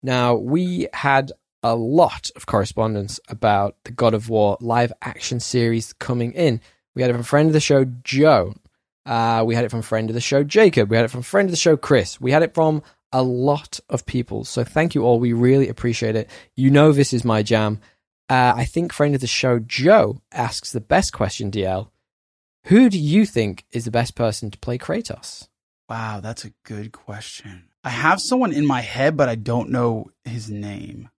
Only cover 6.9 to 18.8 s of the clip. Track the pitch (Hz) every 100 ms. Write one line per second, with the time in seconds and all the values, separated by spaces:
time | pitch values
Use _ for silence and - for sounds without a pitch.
6.9 | - 127 120 117 143 156 156 - 139 135
7.9 | 123 - 131 156 127 90 101 _ _ _
8.9 | _ - 117 113 113 113 117 120 117 110
9.9 | 110 110 117 - 139 147 208 214 147 104
10.9 | 113 113 123 123 196 196 170 175 151 -
11.9 | 135 92 - 127 147 165 - 160 156 -
12.9 | _ _ 131 127 123 135 147 - - _
13.9 | 123 - 127 117 107 120 - 117 - 165
14.9 | 151 117 120 123 117 123 135 135 117 123
15.9 | 113 113 110 107 - _ - 131 143 151
16.9 | 143 135 123 117 110 104 113 107 107 _
17.9 | _ _ _ _ 127 123 120 123 -